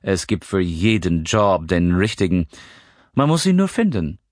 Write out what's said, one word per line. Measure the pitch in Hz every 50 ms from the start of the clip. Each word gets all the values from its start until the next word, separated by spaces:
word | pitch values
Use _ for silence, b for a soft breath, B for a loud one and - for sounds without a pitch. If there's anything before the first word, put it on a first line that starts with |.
Es | - - 95 90 - -
gibt | 107 85 -
für | - - 95
jeden | 92 87 85 80 90 110 110 107 85 92 85 82 80
Job | - - 110 104 95 90 87 82 80
den | 92 87 87 87 87
richtigen. | 90 98 110 - - 101 90 90 92 85 - B B B B B B B B B B B B B
Man | - 139 147
muss | 156 165 -
ihn | 190 185
nur | 180 196 185
finden. | - - 233 208 143 98 82 73 82 - _ _